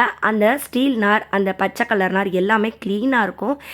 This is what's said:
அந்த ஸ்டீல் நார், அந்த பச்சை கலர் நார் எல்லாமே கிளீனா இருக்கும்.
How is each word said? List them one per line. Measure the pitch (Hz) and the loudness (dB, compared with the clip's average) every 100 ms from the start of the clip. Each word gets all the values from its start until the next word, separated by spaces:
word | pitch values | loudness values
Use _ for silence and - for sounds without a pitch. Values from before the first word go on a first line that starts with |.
| 254 - 208 | 2 0 -2
அந்த | 220 208 285 - | 2 2 2 -2
ஸ்டீல் | 247 277 226 | 0 0 2
நார், | 202 214 - 196 | 2 2 0 -2
அந்த | 196 185 | -2 0
பச்சை | 196 - 233 | -4 -2 -2
கலர் | 208 185 190 | 0 2 0
நார் | 196 180 | 0 0
எல்லாமே | 196 220 220 - | 2 2 0 -4
கிளீனா | 196 202 262 247 190 | -6 -2 0 0 0
இருக்கும். | - 220 277 - | -4 -6 -6 -8